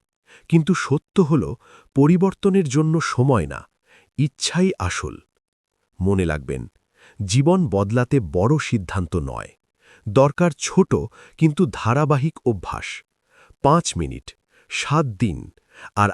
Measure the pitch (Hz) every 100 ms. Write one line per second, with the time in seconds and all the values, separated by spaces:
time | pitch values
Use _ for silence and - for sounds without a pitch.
0 | _ _ _ - - 165 156 175 - 143
1 | - - 151 156 76 110 _ - _ 135
2 | 147 180 190 - 196 190 147 139 156 160
3 | - - 135 113 71 60 - _ _ _
4 | _ - 147 - - 170 190 - 87 -
5 | 71 50 _ _ _ _ _ _ _ -
6 | 92 98 85 76 65 65 57 _ _ _
7 | - - 95 120 147 190 135 98 101 120
8 | 123 139 82 90 110 151 - 113 87 98
9 | 87 87 67 57 50 _ _ _ _ _
10 | 107 101 143 - 175 - - - - 92
11 | 123 - - - 160 147 147 - 110 135
12 | 147 143 156 - 127 98 - - - -
13 | - _ _ _ _ _ 139 170 - 90
14 | 71 60 - - _ _ _ - - 151
15 | 135 98 110 64 - _ _ - - 104
16 | 101